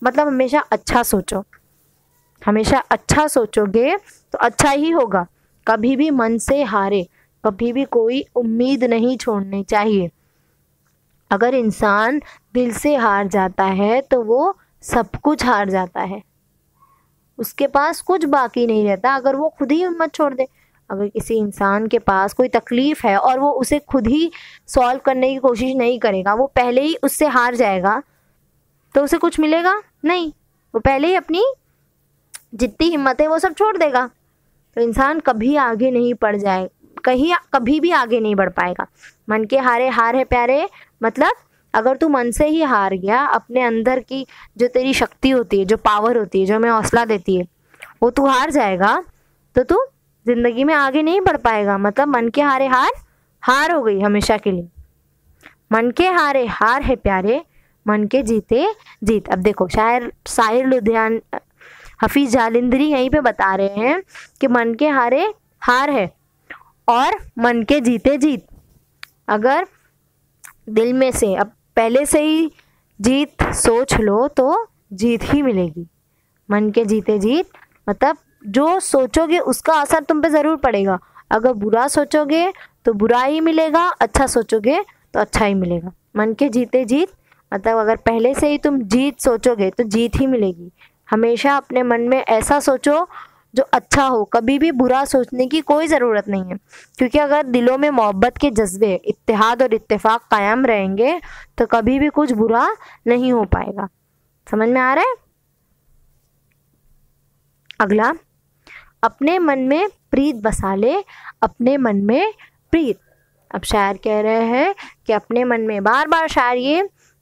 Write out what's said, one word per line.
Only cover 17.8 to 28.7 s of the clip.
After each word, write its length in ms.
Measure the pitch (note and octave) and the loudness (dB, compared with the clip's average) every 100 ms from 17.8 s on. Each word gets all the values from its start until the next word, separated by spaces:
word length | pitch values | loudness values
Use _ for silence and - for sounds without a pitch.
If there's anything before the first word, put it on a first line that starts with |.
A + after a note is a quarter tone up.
| D4+ - | 0 -2
कुछ 220 | - F#4 D4+ | -2 -2 0
बाकी 400 | C#4 A#3 B3 A#3+ | 0 0 0 0
नहीं 180 | G#3+ | 0
रहता 300 | G#3 F#3+ B3 | 0 0 0
अगर 220 | C4+ C4 C4+ | 0 0 -2
वो 120 | D#4 | -4
खुद 220 | - C4 | -4 -2
ही 60 | D#4 | 0
हिम्मत 340 | F4+ E4+ D#4+ | -2 -2 -4
छोड़ 180 | - D4 | -2 -2
दे। 120 | B3+ C4 _ _ _ - | -2 -6 _ _ _ -10
अगर 180 | G3 G3+ | -6 -6
किसी 280 | G#3+ - A3 | -6 -4 -2
इंसान 500 | G#3 - G3 G3+ A3 | -2 -2 -2 0 0
के 120 | A#3 | -2
पास 340 | - F#3+ G3+ | 0 0 0
कोई 160 | - B3+ | 0 0
तकलीफ़ 580 | - - A#3+ C#4+ D#4 A3 | 0 0 0 0 0 0
है 100 | G3 | 2
और 200 | B3+ C4 | 2 2
वो 120 | C#4+ | 0
उसे 260 | C4 B3 D4 | 0 -2 -2
खुद 280 | - C4+ A3+ | -2 -2 0
ही 240 | D4 E4 - - - - | 0 -2 -6 -20 -20 -4
सॉल्व 320 | C4+ B3 C4 | 0 2 0
करने 320 | C4+ C4 C4 | -2 0 0
की 60 | C4 | 0
कोशिश 380 | B3+ A3 C4 | 0 0 -2
नहीं 240 | C4 A#3+ B3 | 0 0 0
करेगा, 360 | A3+ F#3+ F#3+ | 0 0 0
वो 120 | G#3+ C4+ | 0 0
पहले 340 | C4 B3 B3 | 0 0 0
ही 160 | D4 E4 | 0 -2
उससे 240 | C#4 - D4+ | -4 0 0
हार 280 | B3 A#3+ | 2 2
जाएगा, 480 | A#3+ G#3+ F#3+ F#3+ A#3 - _ _ _ _ _ _ | 2 0 0 0 -2 -6 _ _ _ _ _ _